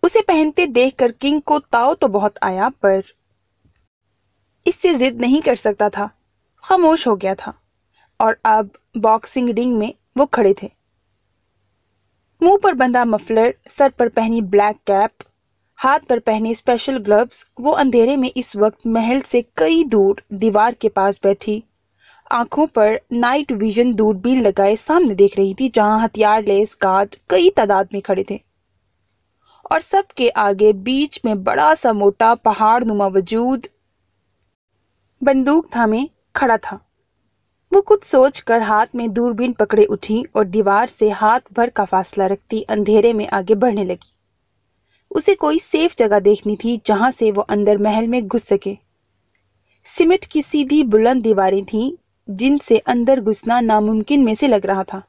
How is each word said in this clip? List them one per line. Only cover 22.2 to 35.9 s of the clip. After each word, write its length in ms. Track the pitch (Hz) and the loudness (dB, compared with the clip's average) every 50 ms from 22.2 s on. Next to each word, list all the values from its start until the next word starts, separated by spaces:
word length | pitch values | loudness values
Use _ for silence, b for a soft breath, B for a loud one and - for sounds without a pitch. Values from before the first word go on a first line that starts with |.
| b b | b b
आंखों 360 | - 233 240 - - 285 302 311 | -4 -4 -4 -4 -2 -2 -2 0
पर 340 | _ 233 214 214 220 - _ _ | _ 2 2 2 2 -2 _ _
नाइट 400 | 240 240 240 240 262 294 294 - | -4 -2 0 0 0 -2 -2 -4
विजन 420 | 262 202 208 220 202 226 240 254 240 | -4 -4 -2 -2 0 0 0 0 2
दूरबीन 480 | 202 220 214 214 185 185 240 262 262 | 2 0 0 0 0 0 0 0 2
लगाए 340 | 233 202 190 - 196 196 214 | 2 0 2 2 2 2 0
सामने 400 | 220 - - 311 349 370 254 202 | -2 -2 0 0 2 2 2 2
देख 220 | 180 196 196 - - | 4 2 2 4 0
रही 180 | 196 196 190 - | -2 -2 -2 -4
थी, 100 | 262 262 | -4 -2
जहां 320 | - 233 208 208 214 220 | 0 0 2 2 2 0
हथियार 440 | 226 220 _ 208 214 208 214 220 214 | 0 -2 _ 0 2 2 2 2 0
लेस 320 | 202 196 196 208 208 - _ | 0 0 0 0 -2 -4 _
गार्ड 340 | - 196 185 196 202 202 - _ _ _ | -2 0 2 2 0 -2 -6 _ _ _
कई 200 | 180 190 339 370 | 0 4 4 4
तादाद 400 | - - 226 202 202 190 196 190 - | 4 2 0 2 2 0 0 -2 -6
में 80 | 202 | -10
खड़े 240 | 196 - 196 185 196 - | -4 -4 -4 -4 -4 -6
थे 140 | 202 214 _ _ _ _ _ _ _ _ _ _ _ _ _ _ _ _ _ _ _ _ b b b b b - | -8 -12 _ _ _ _ _ _ _ _ _ _ _ _ _ _ _ _ _ _ _ _ b b b b b -4
और 80 | - 320 | -4 -4
सबके 500 | 330 - - 392 392 _ - - 254 233 | -4 -2 -2 -2 -2 _ -6 -2 -2 0
आगे 440 | - 220 208 202 202 190 208 214 208 | 0 0 0 0 0 2 2 2 2
बीच 480 | 190 190 233 262 269 294 294 - - - | 2 -2 -4 -2 -2 -2 -4 -6 -6 -4
में 180 | 240 214 202 185 | -4 -4 -2 -2
बड़ा 320 | - - - - 302 320 | -2 0 2 2 2 2
सा 180 | 320 - 254 220 | 2 0 -2 0
मोटा 420 | 208 202 202 202 _ 226 226 233 | 2 0 0 2 _ 2 2 2
पहाड़ 480 | 240 _ 226 208 - 220 214 226 247 240 | 2 _ -2 0 2 2 2 2 2 0
नुमा 240 | 226 214 202 202 196 | -2 -2 -2 -2 0
वजूद 600 | 190 196 190 175 220 226 233 247 269 240 - - _ _ _ _ _ _ _ _ _ _ _ _ _ _ _ _ _ _ _ _ _ _ _ _ _ _ _ _ _ _ 262 | 0 -2 -2 -2 -4 -2 -2 -2 -4 -6 -8 -14 _ _ _ _ _ _ _ _ _ _ _ _ _ _ _ _ _ _ _ _ _ _ _ _ _ _ _ _ _ _ -2
बंदूक 520 | 269 277 269 262 277 294 330 330 - - | 0 0 2 2 2 2 0 0 -2 -4
थामे 340 | 240 233 214 | -2 0 0